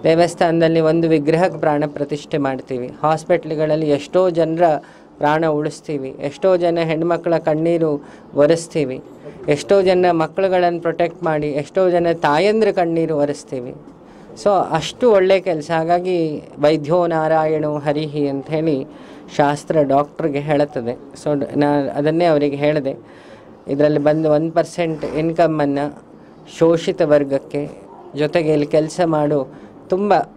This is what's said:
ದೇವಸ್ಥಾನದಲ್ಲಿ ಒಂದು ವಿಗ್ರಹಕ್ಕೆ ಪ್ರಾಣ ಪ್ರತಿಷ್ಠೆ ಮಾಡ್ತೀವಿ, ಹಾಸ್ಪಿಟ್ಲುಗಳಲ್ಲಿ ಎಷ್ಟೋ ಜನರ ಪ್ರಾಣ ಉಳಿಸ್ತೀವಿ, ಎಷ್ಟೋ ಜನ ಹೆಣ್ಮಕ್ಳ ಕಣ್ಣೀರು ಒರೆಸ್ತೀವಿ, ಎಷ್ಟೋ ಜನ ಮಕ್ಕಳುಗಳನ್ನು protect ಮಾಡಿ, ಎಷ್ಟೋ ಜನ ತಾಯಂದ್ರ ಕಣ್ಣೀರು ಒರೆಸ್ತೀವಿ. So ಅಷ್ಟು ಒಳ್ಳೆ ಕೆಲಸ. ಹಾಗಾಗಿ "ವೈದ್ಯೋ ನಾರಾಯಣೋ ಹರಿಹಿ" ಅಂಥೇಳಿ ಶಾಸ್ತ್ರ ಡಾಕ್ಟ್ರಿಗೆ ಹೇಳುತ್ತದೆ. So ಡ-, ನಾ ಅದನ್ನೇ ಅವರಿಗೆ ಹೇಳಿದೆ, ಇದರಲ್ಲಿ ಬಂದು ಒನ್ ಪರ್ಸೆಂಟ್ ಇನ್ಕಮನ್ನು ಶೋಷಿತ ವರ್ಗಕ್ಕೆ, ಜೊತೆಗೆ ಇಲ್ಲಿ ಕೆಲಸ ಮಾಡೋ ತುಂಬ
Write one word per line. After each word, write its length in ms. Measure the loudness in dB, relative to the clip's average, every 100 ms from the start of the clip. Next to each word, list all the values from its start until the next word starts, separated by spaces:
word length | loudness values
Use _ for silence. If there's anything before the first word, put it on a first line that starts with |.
ದೇವಸ್ಥಾನದಲ್ಲಿ 760 | 2 2 2 2 0 4 2 4
ಒಂದು 280 | 2 2 2
ವಿಗ್ರಹಕ್ಕೆ 500 | 2 2 2 0 0
ಪ್ರಾಣ 260 | 0 0 -2
ಪ್ರತಿಷ್ಠೆ 520 | -4 -6 -6 -6 -4
ಮಾಡ್ತೀವಿ, 520 | -2 -4 -6 -8 -8 -4
ಹಾಸ್ಪಿಟ್ಲುಗಳಲ್ಲಿ 880 | -2 -2 0 -2 -2 -4 0 0 0
ಎಷ್ಟೋ 400 | 0 0 2 2
ಜನರ 360 | 2 0 2 2 2 -4 -20 -20 -2
ಪ್ರಾಣ 280 | 0 2 0
ಉಳಿಸ್ತೀವಿ, 720 | 0 -4 -8 -8 -8 -8 -8
ಎಷ್ಟೋ 360 | -10 -2 2 2
ಜನ 220 | 2 0
ಹೆಣ್ಮಕ್ಳ 540 | 0 -2 0 -2 0 -2
ಕಣ್ಣೀರು 720 | 0 0 0 0 0 -2 -8 -20 -8
ಒರೆಸ್ತೀವಿ, 680 | 2 4 2 0 -4 -4 -6 -14 -20 -20 -10 -2
ಎಷ್ಟೋ 340 | -2 2 2
ಜನ 240 | 4 4 2
ಮಕ್ಕಳುಗಳನ್ನು 680 | 2 -2 -2 0 2 0 0
protect 420 | -4 -2 -4 -2
ಮಾಡಿ, 240 | -2 -2 -2
ಎಷ್ಟೋ 440 | -4 -2 0 2
ಜನ 160 | 2 0
ತಾಯಂದ್ರ 600 | 0 2 2 2 2 2
ಕಣ್ಣೀರು 440 | 2 0 0 0 0
ಒರೆಸ್ತೀವಿ. 580 | -2 -4 -10 -10 -10 -16 -20 -20 -20 -20 -20 -4
So 40 | 0 0 0
ಅಷ್ಟು 420 | -2 -4 0 4
ಒಳ್ಳೆ 280 | 4 4 2
ಕೆಲಸ. 300 | 2 -4 -2
ಹಾಗಾಗಿ 720 | -2 0 0 0 0 -2 -4 -12 0
"ವೈದ್ಯೋ 480 | 2 2 0 0 2
ನಾರಾಯಣೋ 720 | 0 2 2 2 0 -2 -2
ಹರಿಹಿ" 500 | -2 -2 -4 -4 -4
ಅಂಥೇಳಿ 580 | -4 -4 -2 0 -2 -6 -16 -20 -20 -8 0
ಶಾಸ್ತ್ರ 400 | 0 0 0 0
ಡಾಕ್ಟ್ರಿಗೆ 580 | 2 2 0 -4 -4 -4
ಹೇಳುತ್ತದೆ. 520 | -2 0 0 -2 -6 -8 -14 -10
So 160 | -4 -4
ಡ-, 180 | -2 -2
ನಾ 300 | 0 0 -2
ಅದನ್ನೇ 300 | -2 -2 2
ಅವರಿಗೆ 320 | 2 2 0 0
ಹೇಳಿದೆ, 400 | 0 0 -4 -8 -16 -20 -20 -20 -20 -18 -8
ಇದರಲ್ಲಿ 300 | 0 2 2
ಬಂದು 340 | 2 2 2
ಒನ್ 200 | 2 0
ಪರ್ಸೆಂಟ್ 520 | -2 -4 -4 -4 -4
ಇನ್ಕಮನ್ನು 960 | -6 -2 -2 2 0 2 0 0 -4 -8 -20 -20 -20 -20 -20 0
ಶೋಷಿತ 440 | 2 2 -2 -2
ವರ್ಗಕ್ಕೆ, 680 | 2 4 2 -4 -4 -8 -8 -12 -20 -20 -14 -4
ಜೊತೆಗೆ 360 | -2 0 0
ಇಲ್ಲಿ 140 | 0 2
ಕೆಲಸ 340 | 0 0 -2
ಮಾಡೋ 440 | 0 0 0 0 -4 -12 -20 -20 -4
ತುಂಬ 260 | -2 2 0 0